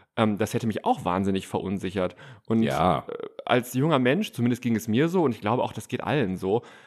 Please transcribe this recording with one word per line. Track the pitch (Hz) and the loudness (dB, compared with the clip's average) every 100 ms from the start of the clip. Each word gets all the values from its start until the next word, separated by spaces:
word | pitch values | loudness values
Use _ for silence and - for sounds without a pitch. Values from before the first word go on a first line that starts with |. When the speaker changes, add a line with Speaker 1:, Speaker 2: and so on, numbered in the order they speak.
| _ - | _ 0
Speaker 1:
ähm, | 110 101 | 2 2
das | 107 | 0
hätte | 120 110 | -2 -2
mich | 101 - | -2 -2
auch | 156 | -2
wahnsinnig | 92 92 98 95 - | 0 0 2 0 -2
verunsichert. | - 95 98 95 98 90 - - - - | -6 -4 -4 -4 -2 -4 -4 -20 -12 -2
Und, | 113 | 2
Speaker 2:
Ja. | 113 73 90 73 - | 2 2 2 2 -2
Speaker 1:
äh, | - - - - | -10 -10 -6 0
als | 123 120 | 0 0
junger | 127 151 143 | 0 2 2
Mensch, | 123 170 214 | 2 2 -2
zumindest | - 120 120 | -2 0 0
ging | 120 110 | 0 0
es | 110 | 0
mir | 113 165 | 2 2
so, | 185 | 2
und | 143 107 | 0 0
ich | |
glaube | 104 120 | 0 0
auch, | - | -2
das | - - | -6 -8
geht | 127 | -6
allen | - 143 98 90 | -2 0 0 -2
so, | 95 117 - - | 0 0 -2 -20